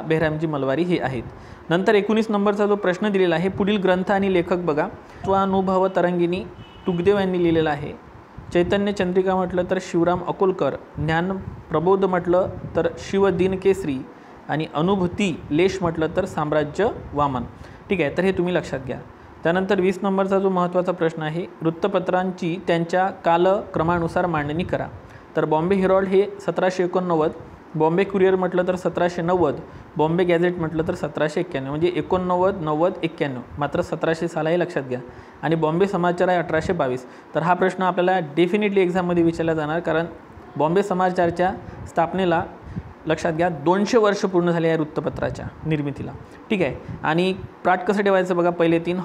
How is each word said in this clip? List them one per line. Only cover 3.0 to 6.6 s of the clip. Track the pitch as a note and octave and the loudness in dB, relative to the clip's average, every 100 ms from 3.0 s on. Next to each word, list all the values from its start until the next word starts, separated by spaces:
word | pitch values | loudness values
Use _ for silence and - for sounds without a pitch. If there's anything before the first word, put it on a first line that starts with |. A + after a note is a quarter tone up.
| G#3+ | 0
दिलेला | F#3+ F3+ | 2 2
आहे, | E3 F#3 | 2 0
पुढील | - G3 G#3 | 0 0 2
ग्रंथ | F#3 F3+ F#3 | 2 2 2
आणि | G3 G3 | 0 2
लेखक | F#3 E3+ F3+ | 2 2 -2
बघा, | E3+ D3 F3 - - - | 0 -2 -2 -6 -18 -10
स्वानुभव | G3+ G3 G3 F#3+ F#3+ F#3 F#3+ F#3+ | 0 0 2 2 2 2 2 2
तरंगिणी | F3 F3 E3+ F3+ A3 - | 2 2 0 -2 -6 -14